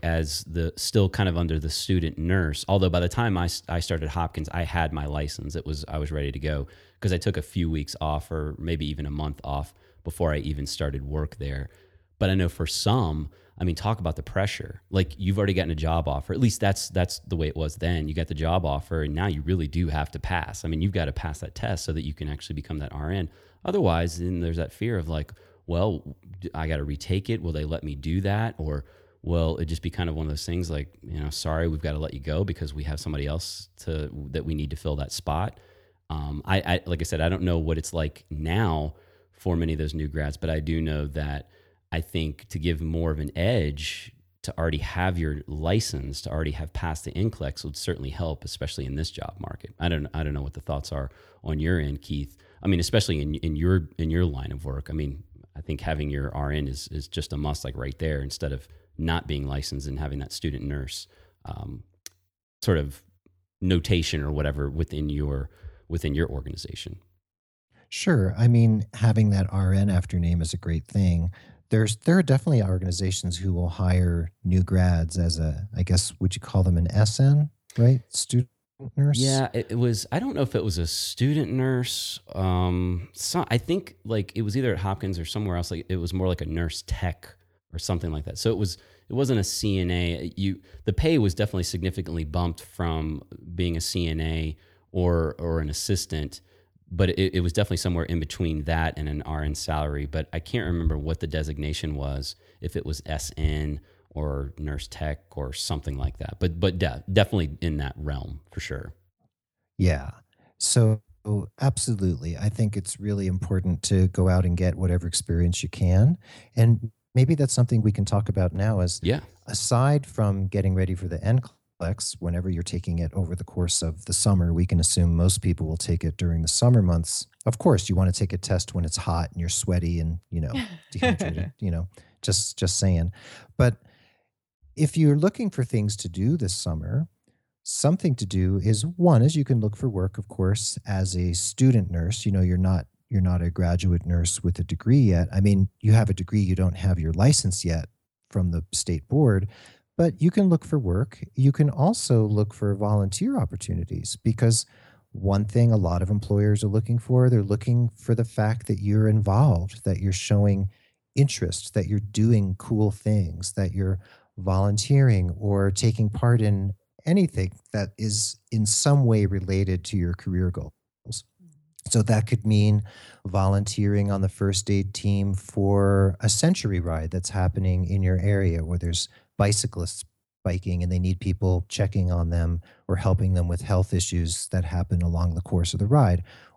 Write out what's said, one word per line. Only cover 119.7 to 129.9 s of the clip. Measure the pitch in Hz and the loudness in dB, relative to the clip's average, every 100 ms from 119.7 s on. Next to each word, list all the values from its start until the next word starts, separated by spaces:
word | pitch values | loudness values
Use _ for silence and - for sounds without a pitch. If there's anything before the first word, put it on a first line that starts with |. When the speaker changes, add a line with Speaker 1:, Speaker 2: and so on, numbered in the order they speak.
| 120 135 147 135 | 2 4 2 0
Speaker 2:
from | - 107 98 95 | 0 2 2 0
getting | 104 95 92 | 0 2 2
ready | 92 | 0
for | 90 90 | -2 -4
the | 82 | -2
N | 104 123 - _ _ - | 2 2 0 _ _ -6
clex, | 85 104 - - | -4 -4 -6 -6
whenever | 85 85 92 | -4 -2 -2
you're | 85 | -2
taking | 87 90 92 85 | -4 -4 -2 -2
it | 82 | -2
over | - 87 | -2 -2
the | 90 | -4
course | - - 87 - | -6 -4 -2 0
of | 82 78 | -2 -6
the | - | -4
summer, | 78 104 95 85 | 0 2 4 4
we | 85 | 2
can | 90 87 | 2 2
assume | 82 - 85 82 | 2 4 4 4
most | 90 - | 4 2
people | 90 85 78 | 0 0 -2
will | 80 | -4
take | - 85 | -2 0
it | 82 78 | -2 -2
during | 87 82 | 0 0
the | 80 | 0
summer | - 120 123 | 2 6 6
months. | 90 85 82 - - _ - | 6 2 0 -6 -8 _ -4
Of | 117 | 2
course, | 180 104 - | 4 4 2
you | 90 | 2
wanna | 92 | 2
take | 90 95 | 2 -2
a | 90 | -2
test | - 92 - 90 | -2 -2 -2 -2
when | |
it's | 82 - | -2 -4
hot | - 85 85 | -2 -2 -2
and | 85 | -4
you're | 82 | -4
sweaty | - - 90 85 | -2 0 0 0